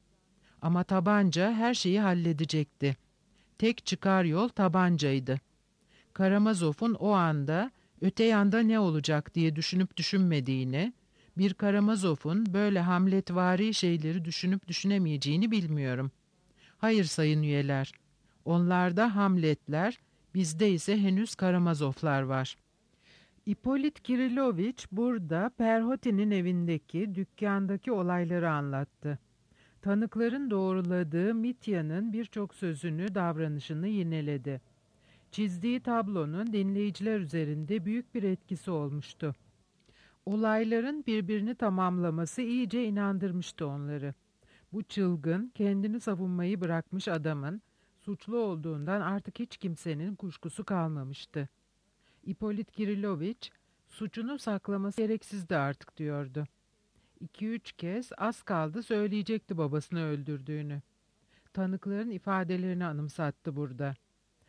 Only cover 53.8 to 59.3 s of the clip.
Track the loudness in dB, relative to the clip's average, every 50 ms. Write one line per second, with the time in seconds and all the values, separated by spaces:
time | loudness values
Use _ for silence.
53.8 | _ _ -12 -10 -10 -8 -6 -6 -6 -6 -6 -6 -4 -4 -4 -4 -4 -4 -4 -2
54.8 | -2 -4 -2 -2 -2 0 -2 -4 -4 -8 -10 -10 -6 -2 -2 0 0 -2 -4 -6
55.8 | -12 -20 _ -8 -6 -6 -4 -6 -6 -6 -6 -8 -8 -8 _ _ _ _ _ _
56.8 | _ _ _ _ _ _ _ _ -18 -18 -10 -8 -6 -6 -6 -8 -10 -14 -14 -10
57.8 | -8 -6 -6 -6 -8 -10 -8 -4 -4 -4 -4 -6 -6 -4 -2 -2 -2 -2 -4 -8
58.8 | -4 -2 -2 0 0 0 -2 -2 -2 -2